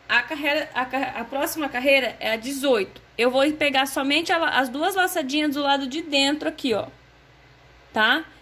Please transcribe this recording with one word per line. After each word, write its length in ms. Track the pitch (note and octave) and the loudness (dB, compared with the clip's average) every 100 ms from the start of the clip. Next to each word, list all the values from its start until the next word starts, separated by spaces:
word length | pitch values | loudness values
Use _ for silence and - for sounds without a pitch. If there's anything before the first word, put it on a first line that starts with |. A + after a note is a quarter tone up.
| - | -2
A 140 | A#3 | 0
carreira, 440 | - D4+ D4 D4+ C#4+ | 0 -4 -2 -2 -2
a 100 | - | -4
ca-, 300 | B3 C4 C4+ - | -4 -4 -4 -6
a 80 | |
próxima 460 | A#3 C4+ E4 D#4+ C#4 | -6 -4 -4 -4 -4
carreira 480 | A#3+ C#4 C4+ A#3 - | 0 4 4 2 -4
é 120 | G#3+ | -4
a 40 | A3 | -4
dezoito. 640 | A#3+ C#4 C#4 A3+ F#3+ - - - | -4 -2 2 2 0 -8 -10 0
Eu 140 | B3 | 2
vou 200 | C4 D4 | 4 2
pegar 340 | D4+ C#4+ C4 C4+ | 2 0 2 0
somente 460 | D4+ C4+ D4+ E4+ | 0 0 0 2
a 60 | E4+ | 0
la-, 180 | D#4+ B3 | 2 2
as 100 | C4 | 0
duas 280 | C#4 F4 F#4+ | 0 0 2
laçadinhas 580 | F#4 F4+ C4 D4 D4+ | 0 0 -2 0 0
do 80 | C#4 | 0
lado 240 | C#4 C#4 C4+ | -2 -2 -2
de 160 | D4+ | -6
dentro 480 | E4 C#4 C#4 D4+ D#4+ | -2 2 2 0 -4
aqui, 240 | - C4+ | -4 -2
ó. 140 | G3+ - - _ - - - - _ - - - | -2 -4 -12 _ -20 -20 -20 -20 _ -20 -20 -6
Tá? 320 | A3+ A3 D4 - - | 2 2 2 -2 -16